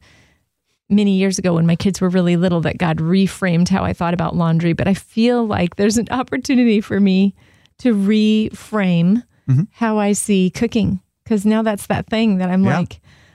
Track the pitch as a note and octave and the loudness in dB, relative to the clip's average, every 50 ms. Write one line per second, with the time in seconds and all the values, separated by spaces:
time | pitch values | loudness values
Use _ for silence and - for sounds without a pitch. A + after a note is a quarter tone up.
0 | _ _ _ _ _ _ _ _ _ _ _ _ _ _ _ _ _ - G3+ G#3 | _ _ _ _ _ _ _ _ _ _ _ _ _ _ _ _ _ -2 0 0
1 | G#3 G3+ F#3+ F#3+ G3 G3 F#3 - F#3+ F3+ E3+ E3 E3 E3+ E3+ - - G3+ F3 - | 2 2 2 0 0 0 -2 -2 -2 0 0 2 2 2 0 0 0 -2 -2 0
2 | F#3 F3+ F3+ F#3 F3 F3 F3 E3+ F3+ F#3 F3 E3+ D3+ - - - F#3 D#3+ D#3+ D#3 | -2 0 0 2 2 2 2 2 2 0 0 0 -2 -2 -2 -2 -2 -2 -2 -2
3 | D#3+ E3 F#3 F#3+ G3 F3+ - - F#3+ F3+ E3 E3+ F3+ F#3 F#3+ F#3+ - - F3 - | 0 0 2 2 2 0 -2 -4 -2 0 0 0 2 2 0 0 0 -2 -4 -4
4 | F3 E3+ F3 E3+ E3 - D#3+ E3+ E3+ E3 E3 E3 E3+ E3+ E3 - - G3 G3 - | -2 -2 -2 -2 -4 -4 -2 -2 0 0 0 0 0 0 -2 0 0 -2 -2 -2
5 | - _ _ A3 A3+ A#3+ B3 A#3+ A#3 G#3 G#3 - F3 E3+ - - G3+ A3+ G#3 A#3 | -4 _ _ 0 2 2 2 0 0 -2 -2 -2 -2 -4 -2 -2 0 0 0 -2
6 | G3+ - - C4 B3+ - C#4 C4 - - C4+ B3 B3 A#3 G#3+ A3 - - G#3+ G3 | -2 -2 -4 -6 -4 -4 -6 -6 -4 0 2 2 4 4 2 0 -2 -2 0 0
7 | G3+ F#3+ F#3 F#3+ G3 G3+ - _ _ _ _ _ _ _ _ _ - B3+ A3 G3+ | 2 2 4 2 2 0 0 _ _ _ _ _ _ _ _ _ -2 0 0 2
8 | G3 G3+ G#3+ G#3+ G#3+ G#3+ G#3+ G#3+ G#3+ - - - - - A3 G#3+ F#3+ F#3 F3 E3+ | 2 2 2 2 2 2 2 0 0 -4 -8 -12 -14 -6 -4 -2 0 0 2 2
9 | E3+ F3+ G#3 A#3+ - _ _ _ _ C#3 C3 C3+ G3+ - _ - A#3 A3 G#3+ G#3+ | 2 2 2 0 -2 _ _ _ _ 0 0 0 0 -2 _ -4 -2 -2 0 0
10 | G3+ G3+ G#3 - - - G3+ F#3+ F#3 F3+ - - A#3+ A#3 - A3+ F#3+ - G3 F#3 | 0 0 0 -2 0 0 0 2 2 0 0 -2 -4 -2 0 -2 -2 -2 -4 -6
11 | - _ _ _ _ - A3+ G3+ G3 G#3+ A3 A3 A3 A3 G#3 G3+ - - G3+ G3+ | -8 _ _ _ _ -4 -4 0 0 0 0 0 0 -2 -4 -4 -4 -6 -6 -6
12 | - - A3+ A3 A3+ A3 G3 F#3 F#3 F3+ F3+ F#3+ F#3+ - C#3+ F3 F3 - - - | -4 -4 -2 0 0 0 0 0 -2 0 0 0 2 2 2 0 -2 -4 -8 -16
13 | _ - - _ _ _ | _ -20 -20 _ _ _